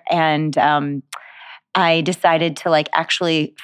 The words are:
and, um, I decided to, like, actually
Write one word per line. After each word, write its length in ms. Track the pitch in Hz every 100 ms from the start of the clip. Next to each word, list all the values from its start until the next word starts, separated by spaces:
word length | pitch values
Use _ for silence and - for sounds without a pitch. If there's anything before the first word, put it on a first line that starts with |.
| -
and, 460 | 170 160 151 156 135
um, 460 | 147 147 143 143 - - - - - - _
I 260 | 190 170 165
decided 560 | 160 180 175 165 170 143
to, 120 | 175
like, 180 | 156 151
actually 600 | - 165 - 175 160 151 -